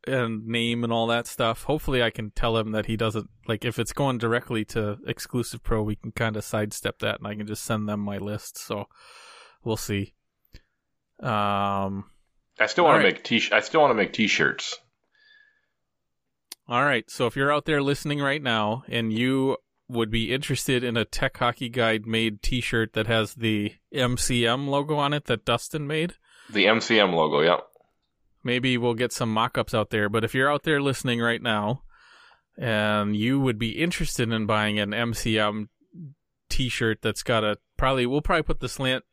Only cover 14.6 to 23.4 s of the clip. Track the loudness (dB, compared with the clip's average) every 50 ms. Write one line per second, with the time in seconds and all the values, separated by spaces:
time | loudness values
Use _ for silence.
14.6 | -8 -8 -10 -10 _ _ _ _ _ _ _ _ _ _ _ -20 _ _ _ _
15.6 | _ _ _ _ _ _ _ _ _ _ _ _ _ _ _ _ _ _ -20 _
16.6 | _ -2 0 2 2 2 2 0 -2 -6 -4 -2 -2 -2 0 0 0 2 2 0
17.6 | 0 0 0 0 2 0 -2 -2 -2 -4 -2 -2 0 -2 -2 -2 -2 0 0 2
18.6 | 2 0 0 -2 -6 -4 -4 -2 0 0 0 0 2 2 2 2 2 0 0 -2
19.6 | _ _ _ _ _ _ -2 -2 0 0 0 -2 0 0 -2 -4 -2 -2 -4 -2
20.6 | 0 0 0 0 0 0 0 0 -2 -2 -2 -2 -2 -2 -2 0 -2 -2 0 -2
21.6 | -8 -6 -2 0 2 2 2 0 -2 -2 0 0 0 0 -2 -2 -2 0 0 0
22.6 | -2 0 0 0 0 0 _ -4 0 2 2 2 2 0 -4 -2